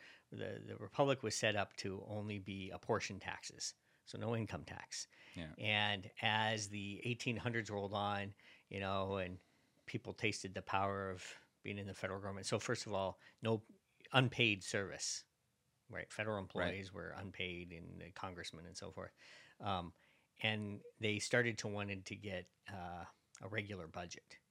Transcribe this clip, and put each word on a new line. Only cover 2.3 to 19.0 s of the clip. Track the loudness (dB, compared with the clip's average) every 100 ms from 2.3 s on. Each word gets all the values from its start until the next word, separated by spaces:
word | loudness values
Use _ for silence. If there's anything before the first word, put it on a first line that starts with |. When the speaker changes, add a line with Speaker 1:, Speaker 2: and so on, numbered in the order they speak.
| -4
Speaker 1:
be | -4 -4 -6
apportioned | -4 2 2 2 -4
taxes, | -6 -6 -8 -8 -8 -8 _ _ -10
so | -4
no | 0 2
income | 0 -4 -6
tax. | -10 -8 -8 -8 -14 -14 -10
Speaker 2:
Yeah. | -8 -2
Speaker 1:
And | 4 4 4 2 -2 0
as | 4 6 6 4 0
the | -4 -4 -4 -2
eighteen | 0 0 0
hundreds | 2 0 0
rolled | -2 0
on, | 2 2 2 -2 -8 -18 -20 -8
you | -2
know, | 0 2 2 0
and | 0 -6 -14 _ _ _ -6
people | -6 -4
tasted | 2 2 2 -4
the | -6
power | 0 4 4 2 -2
of | -4 -8 -14 -18 _
being | -6 -6
in | -6
the |
federal | -4 -2 -2
government. | -4 -4 0
So | 2
first | 2 0 2
of |
all, | 2 2 0 -8 0
no | 4 4 2 -18 _ _ 4
unpaid | 8 8 8 6 6 2
service, | 0 0 -2 -2 -4 -8 _ _ _ _ _ -10
right? | -8 -4
Federal | -2 0 0
Speaker 2:
Right. |
Speaker 1:
employees | 0 2 2 0 -4
were | -8 -8 -8
unpaid, | -6 -4 -2 -4 -8
and | -10 -10 -12
the | -12
congressmen | -8 -8 -6 -10 -10 -12
and | -10
so | -10
forth. | -8